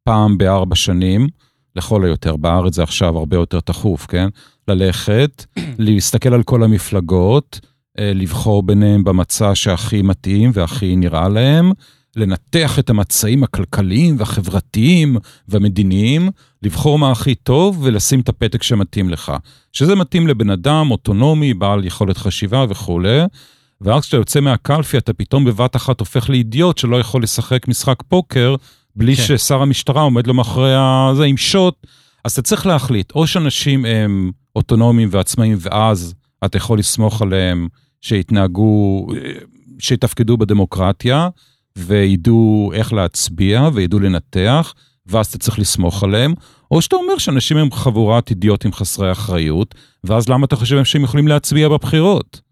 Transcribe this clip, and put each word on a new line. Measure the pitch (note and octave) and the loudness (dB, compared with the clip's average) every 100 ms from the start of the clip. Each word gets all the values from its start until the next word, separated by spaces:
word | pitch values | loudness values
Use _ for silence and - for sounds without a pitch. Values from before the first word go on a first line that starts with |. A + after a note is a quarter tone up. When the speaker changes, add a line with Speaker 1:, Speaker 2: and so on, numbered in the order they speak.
Speaker 1:
פעם | - A2 G#2+ F#2+ | -2 2 2 2
בארבע | F#2+ G2 F#2 F2+ | 2 0 0 -2
שנים, | - F2+ F#2 G2+ C#3 - _ _ _ F2+ | 0 0 0 0 0 -4 _ _ _ -10
לכל | - G#2+ F2+ | -2 0 0
היותר, | D#2 E2 D#2 | 0 -2 -2
בארץ | E2 F2+ F2+ E2+ | 0 0 0 -2
זה | |
עכשיו | D#2+ - F2+ D#2+ | -2 0 0 0
הרבה | D#2 F2+ | -2 -2
יותר | E2+ F2 | 0 -4
תכוף, | - E2+ G#2+ E2 - | -4 -4 -2 -4 -4
כן? | F2 G2 - _ _ - | -4 -2 -6 _ _ -4
ללכת, | F#2 F#2+ F2+ - G#2+ C#3+ - - - | 0 0 0 0 0 0 -4 -14 -10
<clears throat> | E3 A#2+ | -8 -2
להסתכל | A2 G#2 - A#2+ C3 | 0 2 0 0 2
על | B2 | 2
כל | - B2 | 2 2
המפלגות, | A2 G#2+ - F#2+ E2+ F#2 F#2 C#3 - - - _ _ - | 2 2 0 -4 0 2 2 2 -2 -10 -20 _ _ -6
אה, | G#2 F#2+ | -4 -2
לבחור | F#2 F#2+ A2 G2+ | -4 -2 0 0
ביניהם | G2 G#2 G#2 G2+ | 2 2 4 4
במצע | F#2+ F#2 F#2 - G#2 G2 | 4 2 0 0 0 0
שהכי | G#2 F2 - G#2+ | 0 -2 -2 0
מתאים | G2 F#2 F#2 G2+ B2 | 0 0 -2 2 2
והכי | G#2 E2+ - F#2+ F#2 | 2 -2 -2 -2 0
נראה | F2 D#2+ F2+ | 0 0 0
להם, | G#2 C3 D#3 F3+ G3 _ _ _ A2 | 2 2 4 2 0 _ _ _ -4
לנתח | G2+ F2+ _ E3+ D3+ - | -2 -2 _ -2 0 0
את | B2+ | 0
המצעים | G#2+ G2 - G#2+ C3 | 0 0 -2 0 0
הכלכליים | B2+ - F#2+ - F#2+ G#2+ E3+ C#3 | 0 -2 -4 -2 0 2 2 0
והחברתיים | - - F2 F#2 - G#2+ C3 F3+ D3+ A#2 - - - | -2 -4 -2 -4 -2 0 4 4 4 0 -4 -16 -4
והמדיניים, | G2+ G2+ F#2 G2 F#2+ A2 D3+ F#3 - _ _ | 0 0 2 0 2 2 0 0 -4 _ _
לבחור | G#2 - D3 D3+ | -6 -2 2 2
מה | C#3 | 2
הכי | A#2+ C#3 A#2+ | 0 -2 -2
טוב | - C#3 G3 F#3 | 0 2 2 0
ולשים | C3 G#2 - C3+ | 0 0 0 0
את | A#2+ | 0
הפתק | - A2+ A#2+ | -2 -2 -2
שמתאים | - A2 G2 G#2 F#2 | -2 -2 -2 -2 -4
לך. | D#2+ - C#2+ - _ _ | -4 -6 -8 -10 _ _
שזה | - D3+ G3 | -2 2 2
מתאים | F3 F3+ E3 | 0 0 0
לבן | A#2 G#2 | 0 0
אדם | F#2+ A2 D#3 D3 | 0 0 0 0
אוטונומי, | G#2+ - G2+ C#3 D#3 D3 | -2 -2 0 2 2 0
בעל | G2 G2+ G2+ F#2 | 0 0 -2 -2
יכולת | - G2 F#2+ | -2 -2 -2
חשיבה | G2+ - G2 C3 B2 | -4 -4 -2 -2 -2
וכולי, | F#2+ F#2 F2 F#2 C3+ F3+ - - _ _ - | -4 -6 -2 0 2 0 -4 -20 _ _ -6
ואז | F#2+ A#2+ | 0 0
כשאתה | - C3 | 0 -2
יוצא | G#2 D3 | 0 0
מהקלפי, | C#3+ A#2 - D3+ C#3+ C3 | 2 0 0 -2 0 -2
אתה | - | -2
פתאום | - G#2 C#3 C3 | -6 -2 0 2
בבת | G#2+ B2 B2+ | 2 0 -2
אחת | - A#2+ | -2 -4
הופך | G#2 C3+ A#2+ | -2 -2 0
לאידיוט | C3 A2+ B2 F3+ - | 0 0 0 0 0
שלא | A#2+ B2 | 0 0
יכול | A#2 C3 | 0 -2
לשחק | A2 - - B2+ - | -2 -4 -2 -2 -2
משחק | B2 - B2 - | -2 -2 -2 0
פוקר, | F3+ - C3 B2 C3+ - _ _ G#2 | -2 0 0 0 0 -6 _ _ -2
בלי | A#2 C3+ | 2 2
Speaker 2:
כן. | |
Speaker 1:
ששר | A#2 C3+ - C3+ | 2 0 0 0
המשטרה | C#3 C3 - C#3 | 0 0 -2 0
עומד | D3+ A#2+ A#2 | 2 2 2
לו | |
מאחורי | B2+ A2 B2 C3+ C3 | 0 0 0 2 2
הזה | C3 C3 C3 C3+ | 2 2 2 2
עם | D3 C3+ | 0 0
שוט. | - G3 F#3 - - _ _ _ A#2 | 0 0 0 -2 -12 _ _ _ -8
אז | |
אתה | - | -6
צריך | A#2+ G#3+ F#3+ | -2 -2 0
להחליט, | D3+ C3+ A2 F2+ | 0 0 -2 -2
או | D3 D#3+ | -2 -2
שאנשים | F#3+ D3+ - D3 C3+ A#2 | 0 -2 -2 0 0 0
הם | A2 G#2+ G2 F#2 - _ A2 | 0 0 0 -4 -6 _ -4
אוטונומיים | - A2+ A#2 A#2 G#2+ | 0 2 4 4 2
ועצמאיים, | F#2+ - B2+ A2 G#2 | 0 0 0 0 0
ואז | E2 G#2 A2 G2 E2+ F2+ _ _ G2 | -2 0 0 0 -4 -16 _ _ -6
אתה | G2 | -4
יכול | - G#2+ | -2 -2
לסמוך | - - A2 A2 | 0 0 0 0
עליהם | G2+ F#2+ F#2 F2 E2+ - _ _ | -2 0 -2 -2 -6 -10 _ _
שיתנהגו, | - G#2 F2 G#2+ F#2+ F2 G#2+ G#2+ G2+ G2 F2+ - C2+ - - _ - B2+ | -4 -2 0 0 0 2 2 2 0 -2 -6 -10 -10 -14 -18 _ -20 -10
שיתפקדו | - B2 B2+ - A#2 A#2+ | -4 -2 0 0 0 2
בדמוקרטיה, | G#2 G#2 F2+ F#2+ F#2 G2 B2 C#3 F3 - _ _ _ G2 | 2 0 0 0 -2 0 0 0 -2 -6 _ _ _ -12
וידעו | F2 G#2 G2 F#2+ G2 A2+ A2 G#2+ G2+ | -2 2 2 2 2 4 4 2 0
איך | G2+ G#2+ | -2 -2
להצביע, | G#2+ F2 - - E2 F#2+ A2 D#3 | -2 -2 -4 -6 -2 0 2 2
וידעו | A#2 F2+ G2+ | 0 0 0
לנתח, | G2 F2 - F#2+ G2+ D3 E3 - _ _ - | 0 -2 -4 -2 0 0 -2 -10 _ _ -4
ואז | A2 G#2 | -2 -2
אתה | F#2 | -4
צריך | - G#2+ | -4 -2
לסמוך | G2 - F2 - | -2 -2 -2 -2
עליהם, | G2 G#2 C#3+ E3+ - _ - | 0 0 0 -2 -10 _ -2
או | E3 | -2
שאתה | - F#4 | 0 -2
אומר | F4+ F#4+ | 0 -2
שאנשים | - C3+ - D#3 | -2 -2 0 0
הם | D3 | 0
חבורת | A2+ B2+ A2 G#2+ A#2 - | 0 -2 0 2 2 0
אידיוטים | G2 G#2 G2+ G#2 | 0 0 0 -2
חסרי | - G2+ - F#2+ | -4 -6 -4 -4
אחריות, | F#2 G#2+ F2 D#2 D#2+ A2 - _ _ | -4 -4 -2 -2 -2 -4 -10 _ _
ואז | - A2+ A#2 | -2 0 2
למה | B2+ C#3 | 0 0
אתה | A2 | -2
חושב | A#2+ C#3 | 0 0
שהם | C3 D3+ | 0 0
יכולים | C3 D3 D3+ | 0 0 2
להצביע | D3 - D3+ D3+ | 0 0 0 2
בבחירות? | D3 - D#3 F3+ F#3+ - - _ | 0 0 0 2 0 -4 -14 _